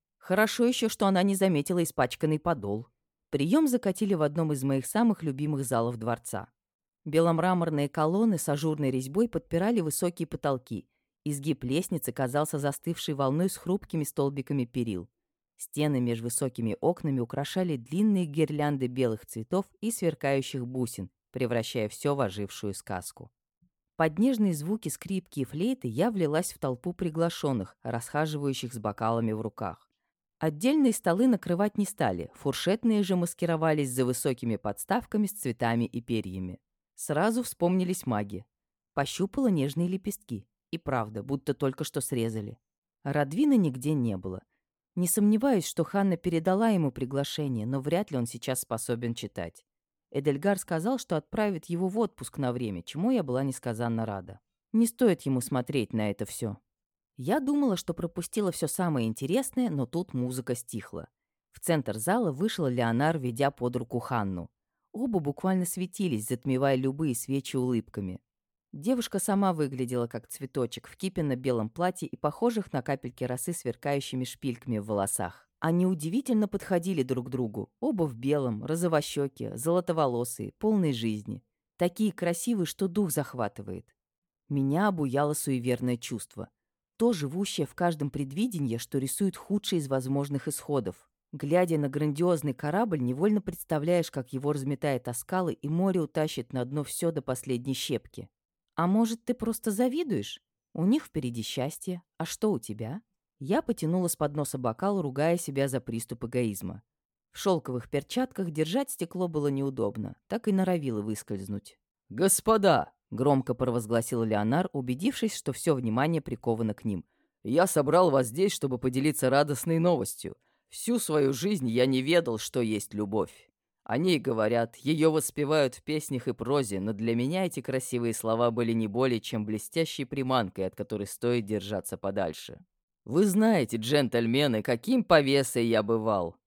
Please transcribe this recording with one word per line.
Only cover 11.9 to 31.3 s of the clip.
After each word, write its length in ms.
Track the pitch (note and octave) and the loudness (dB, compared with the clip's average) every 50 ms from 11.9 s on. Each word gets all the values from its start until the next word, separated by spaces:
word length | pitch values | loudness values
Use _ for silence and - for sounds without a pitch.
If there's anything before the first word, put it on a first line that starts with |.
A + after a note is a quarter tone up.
| F3+ D3 - B2 | -4 -4 -4 -4
казался 480 | - - C3 A#2+ C3+ D3 D3+ - - C#3 | -4 -2 -2 0 0 0 0 0 -2 -2
застывшей 560 | C#3+ C#3+ C#3 - - E3+ E3 - - D#3+ C#3+ | -2 -2 -4 -4 -4 -6 -6 -4 -4 -4 -2
волной 340 | C#3 C#3 C3 C#3+ E3 F#3 F#3 | 0 0 2 2 2 2 0
с 80 | - | -2
хрупкими 460 | - - F3 F#3+ G#3 - - - D#3+ | -4 -4 -2 -2 -2 -2 -4 -4 -2
столбиками 640 | C#3+ - - D3+ C#3 C#3 C#3+ C#3 B2+ - C#3+ C#3 B2 | -2 -2 0 0 0 0 0 -4 -4 -2 -2 -2 -2
перил. 440 | A#2+ - B2+ A#2 A#2 F#2+ F2 E2+ - _ _ _ _ _ _ _ _ _ | -2 -2 -2 -2 -2 -4 -6 -6 -10 _ _ _ _ _ _ _ _ _
Стены 440 | - - - - D3 D3+ D3+ C#3 B2+ | -18 -16 -6 -2 0 2 2 2 2
меж 200 | B2 A#2+ A#2 A2+ | 2 0 0 -2
высокими 560 | A#2 A#2+ - - C#3+ B2 - A#2 A2+ G#2+ - - | -2 -4 -2 -2 -2 -2 -2 -2 -2 -2 -2 0
окнами 400 | - D#3+ F3+ - - D3 C3+ B2 | 0 0 0 0 -2 -2 0 0
украшали 560 | A#2 B2 - C#3 C#3+ - - F#3 F#3 F3 D3 | -2 -2 -4 -6 -4 -2 -2 -2 0 0 -2
длинные 480 | B2 A#2 C3 D#3 G3 G#3+ G#3+ G3 F3+ F3 | -4 -4 -4 0 2 2 4 4 2 0
гирлянды 640 | D3 C#3 D#3+ D#3 D3+ D3+ D3 D3 D3 D3 C3+ B2+ B2 | 0 2 2 2 2 2 2 2 2 2 0 -2 -2
белых 360 | B2 C3 B2+ A2+ A2 - - | 0 2 2 2 0 -2 -6
цветов 400 | - - A2+ A2+ - F3+ G3 F#3+ _ _ - | -10 -10 -10 -6 -2 -2 -2 -2 _ _ -6
и 120 | G#3 A#3 | -6 -4
сверкающих 720 | A3+ - F#3 E3 D3 - - C#3 C#3 C3+ C3 - - C3 B2 | -4 -2 -2 -2 -2 0 0 0 0 0 0 -2 -4 -6 -6
бусин, 440 | B2 C3 B2+ B2 A#2 - - F2+ - _ _ _ _ | -4 -2 -2 -2 -4 -4 -8 -10 -10 _ _ _ _
превращая 580 | - B2+ B2+ A2+ A#2+ A2+ A2+ - - A#2+ G#2+ G#2 | -4 -2 0 0 0 0 -2 -2 -2 -2 -2 -2
всё 280 | - - - C#3+ C#3+ | -4 -2 -2 0 0
в 40 | C#3 | 2
ожившую 540 | A#2+ F#2+ F#2 G#2 G2+ - - - G#2+ G2+ F#2 | 0 -2 -2 -4 -6 -6 -6 -6 -6 -6 -6
сказку. 560 | - - - G2 E2+ - - - - - - _ _ _ _ _ _ _ _ _ _ _ _ _ | -6 -8 -6 -6 -6 -6 -10 -14 -18 -20 -20 _ _ _ _ _ _ _ _ _ _ _ _ _
Под 220 | - D#3+ D#3+ D3+ G3 | 0 0 2 2 4
нежные 340 | A#3 C4+ B3+ G#3+ G#3 F#3 | 2 4 4 4 2 2
звуки 360 | D#3+ D3 D3 F3+ G#3+ A3 - D3 | 2 0 -2 -4 -4 -4 -4 -6
скрипки 520 | - - - F3 G3 F#3 - _ - C#3+ | -8 -8 -6 -4 -4 -4 -6 _ -4 -4
и 40 | B2+ | -4
флейты 420 | - C#3 D#3 G3 B3+ C4 - - | -4 -2 -2 -2 -2 -2 -2 -4
я 240 | A#2+ G#2+ C#3 G3 A#3+ | -4 0 0 0 2
влилась 420 | G#3+ F#3+ E3 C#3+ D3+ E3 F#3 - | 2 0 0 2 2 0 0 -2
в 60 | - - | -6 -4
толпу 340 | D#3 C3 B2+ - - F3 | -4 -4 -4 -4 -4 -6
приглашённых, 840 | F3 - F#3+ E3 D3+ E3 E3+ E3+ - - - C#3+ C3 G#2 F#2 - - _ - | -4 -2 -4 -2 0 0 0 0 0 0 0 0 0 0 -2 -6 -10 _ -8
расхаживающих 920 | A#2 A2+ A#2+ - - - D3 D#3 D#3 D3+ C#3+ C#3+ C#3 C3 - C3 A#2 B2+ | -6 -4 -6 -4 -4 -2 -2 0 0 -2 -2 -2 -2 -2 -4 -6 -8 -6
с 40 | A2 | -4
бокалами 520 | G2+ G#2 G2+ - A2 A2+ A#2 A#2 A2+ A2 | -4 -4 -2 0 0 0 2 2 2 0
в 100 | A2 G#2+ | 0 -2
руках. 480 | A2 G#2 - - A2 F2 - - _ _ _ _ _ _ _ _ _ _ _ - | -4 -6 -6 -6 -6 -6 -8 -10 _ _ _ _ _ _ _ _ _ _ _ -2
Отдельные 520 | D#3 D#3+ D3 D3+ G#3 C4 D4+ D#4 C4+ A#3 | -2 -2 0 0 2 2 4 6 4 4
столы 360 | A3 - - F3+ E3 G3 B3+ | 4 2 2 2 4 4 4
накрывать 500 | C4 | 4